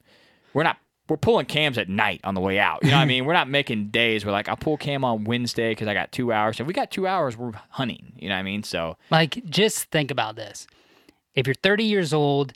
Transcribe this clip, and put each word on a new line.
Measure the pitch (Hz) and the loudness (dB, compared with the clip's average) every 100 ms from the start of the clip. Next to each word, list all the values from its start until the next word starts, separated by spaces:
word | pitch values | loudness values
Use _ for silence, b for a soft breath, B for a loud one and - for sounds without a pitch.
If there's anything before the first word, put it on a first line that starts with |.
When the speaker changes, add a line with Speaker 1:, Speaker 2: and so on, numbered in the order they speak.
| b b b b b | b b b b b
Speaker 1:
we're | 139 | 0
not, | 160 - _ _ - | 0 -2 _ _ -4
we're | 156 | 0
pulling | 220 220 127 | 2 2 2
cams | 151 151 117 | 0 0 0
at | 90 | -2
night | 101 107 82 | 0 0 -2
on | 98 | -4
the | 95 | -2
way | 95 98 | 0 4
out. | 92 80 | 2 2
You | 139 | 4
know | 135 | 4
what | |
I | 147 | 4
Speaker 2:
<laughs> | 127 | 2
Speaker 1:
mean? | |
We're | 131 | 2
not | 165 131 | 2 2
making | 143 135 110 104 | 0 0 -2 0
days. | 113 117 110 | 2 2 2
We're | 104 | 0
like, | 101 104 | -2 -2
"I'll | 113 | -4
pull | 160 151 | -2 -2
cam | 147 139 | -2 -2
on | 131 110 | 0 -2
Wednesday | 107 120 120 - 113 | -2 -2 -2 -2 -2
'cause | 110 107 | 0 -2
I | |
got | 95 - | -2 -2
two | - 120 | -2 0
hours." | 107 107 113 | 2 2 0
If | 135 | -4
we | |
got | 233 226 | -4 -4
two | - 185 | -4 -2
hours, | 190 139 110 | 0 -2 -4
we're | 120 107 - | -10 -12 -12
hunting. | - 120 - 62 - | -6 -6 -8 -16 -12
You | 92 | -6
know | 95 | -4
what | |
I | |
mean? | 95 104 | -4 -6
So | - 87 82 - b | -6 -4 -4 -8 b
Speaker 2:
Like, | 160 165 247 202 | 2 2 -2 -4
just | 165 214 - - | 2 2 0 -4
think | 156 139 | -2 -2
about | 123 110 110 | -2 -4 -6
this. | 131 - - b b b b b b | -14 -16 -20 b b b b b b
If | - 131 | -2 -2
you're | |
thirty | 127 190 208 | 0 2 2
years | 220 202 156 | 2 0 2
old, | 151 143 139 135 | 2 2 2 0